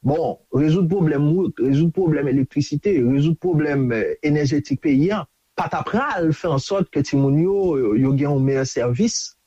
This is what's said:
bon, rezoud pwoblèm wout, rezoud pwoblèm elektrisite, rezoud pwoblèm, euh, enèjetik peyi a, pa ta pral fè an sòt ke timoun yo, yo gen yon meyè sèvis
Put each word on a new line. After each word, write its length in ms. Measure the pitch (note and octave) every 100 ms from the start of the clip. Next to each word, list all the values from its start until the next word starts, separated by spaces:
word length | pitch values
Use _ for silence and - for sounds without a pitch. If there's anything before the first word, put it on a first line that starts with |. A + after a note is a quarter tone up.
bon, 380 | B2+ D3+ C#3+ F#2+ _ A#2+
rezoud 320 | D3+ E3 F3
pwoblèm 380 | G3 D#3+ C#3+ D3
wout, 320 | E3+ F#3 -
rezoud 300 | C3 C#3 E3+
pwoblèm 380 | E3 F3+ D3+ C#3
elektrisite, 640 | C3+ C3 - C#3 D3 G3+ F3+
rezoud 340 | A#2+ C#3 D3 E3
pwoblèm, 480 | F3+ D#3+ D3+ C#3+ C3
euh, 240 | A2+ F#2+ - D3+
enèjetik 560 | D3 D3 C#3+ C#3+ C#3
peyi 300 | E3 C3+ E3
a, 80 | G#3 D3+ _ _
pa 160 | - F3
ta 140 | E3 C#3+
pral 460 | G#3 C#4+ G#3+ E3
fè 160 | D3+ F3
an 120 | C#3
sòt 280 | - G3 F#3
ke 140 | D3+ C#3
timoun 320 | C#3+ C#3 C#3+
yo, 180 | F3 G3 F#3 D3 A#2+
yo 180 | G#2+ C3+ C3+
gen 140 | C#3+
yon 100 | C#3+
meyè 220 | C3+ C3+ C3+
sèvis 560 | - A#2+ B2 A3+ - - _